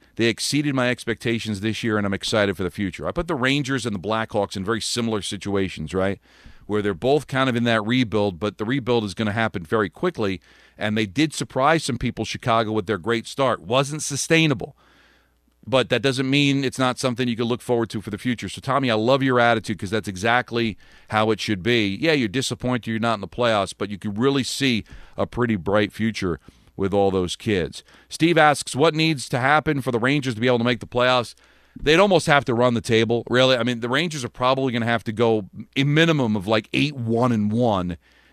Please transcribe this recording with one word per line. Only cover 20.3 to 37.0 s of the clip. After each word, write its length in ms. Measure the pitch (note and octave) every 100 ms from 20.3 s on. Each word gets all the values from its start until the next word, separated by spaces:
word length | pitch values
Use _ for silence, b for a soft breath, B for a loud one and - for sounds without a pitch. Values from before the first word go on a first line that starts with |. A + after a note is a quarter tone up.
| A#2+ A#2+ A#2 A#2 F#2 b b b
how 220 | G#2+ A2
it 80 | G#2
should 240 | - G#2
be. 340 | F2+ A#2+ G2+ G2
Yeah, 120 | D#3+
you're 160 | D3+ A2
disappointed 640 | B2 - A#2+ B2+ B2 A2+
you're 80 | A2+
not 160 | A#2 A2
in 60 |
the 60 | F#2
playoffs, 460 | - A#2+ G#2+ F#2+ -
but 120 | G2+
you 80 | G2+
can 160 | G#2+
really 300 | G2+ C3 C#3
see 400 | A#2 - C3+ A2+ B B B -
a 100 | -
pretty 300 | - A#2+ G#2
bright 380 | E2 G#2 G#2+
future 460 | - A2+ G#2+ F#2 D#2 b b b -
with 180 | F#2+
all 180 | G2+ G2
those 240 | F#2 F2 -
kids. 480 | A2+ G2 D2+ - b b b
Steve 280 | - E3 D#3+
asks, 380 | D3+ C#3 - A#2+
"What 200 | D#3+ D#3
needs 340 | D#3+ D3 -
to 100 | C3
happen 420 | C3 D3+ D#3+ D3
for 100 | B2+
the 80 | A#2+
Rangers 360 | B2 D3 C3 G#2+
to 60 |
be 60 | B2
able 100 | A#2+
to 60 |
make 160 | A#2 B2
the 80 | -
playoffs?" 480 | B2 B2 B2+ A2+ - b b b -
They'd 180 | B2 E3
almost 280 | G3+ F3 E3
have 180 | C#3+ B2+
to 80 |
run 200 | A#2 B2
the 80 | A#2
table, 420 | - A2+ A2 A#2 -
really. 260 | A#2+ C3 B2
I 80 |
mean, 160 | A#2+ A#2+
the 100 | A#2+
Rangers 340 | C3+ E3+ D3+
are 60 | A#2+
probably 440 | - B2+ C3+ C3+
gonna 120 | A#2+ A2+
have 180 | A#2 A#2
to 60 |
go 380 | G#2+ A#2 A2 F#2+ - - C3+
a 80 |
minimum 520 | C#3 D3+ E3 D#3 A#2 G#2+
of, 100 | F#2
like, 240 | A2 -
eight 220 | C3 C#3+
one 360 | C3+